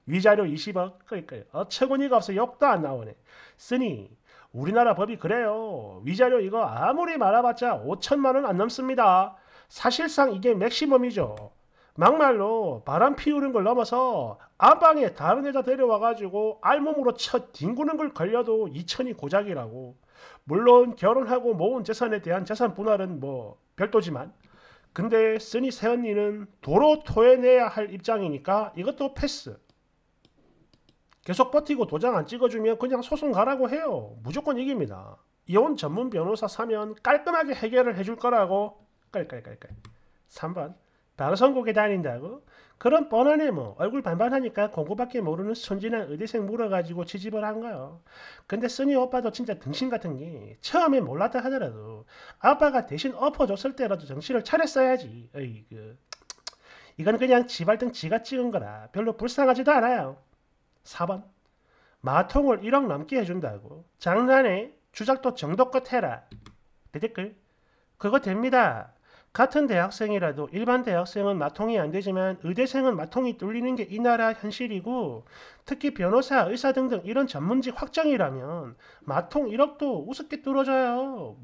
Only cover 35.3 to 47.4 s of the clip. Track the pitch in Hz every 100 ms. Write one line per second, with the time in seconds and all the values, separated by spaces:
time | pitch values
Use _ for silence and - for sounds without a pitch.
35.3 | _ - 190 302 302 151 175 254 196 170
36.3 | 214 208 - 233 214 214 214 233 294 349
37.3 | 330 294 262 220 247 247 185 196 233 240
38.3 | 233 185 196 208 - _ _ _ 196 160
39.3 | 120 113 110 - - - - _ _ _
40.3 | - 160 180 151 - _ _ _ - 143
41.3 | 190 262 262 226 214 214 196 151 120 160
42.3 | 269 _ _ _ - 247 311 294 226 269
43.3 | 302 302 170 113 101 185 269 180 170 240
44.3 | 269 247 - 208 175 151 208 247 247 170
45.3 | 165 202 226 - 196 220 226 170 151 220
46.3 | 226 196 233 220 190 165 175 170 202 208
47.3 | 214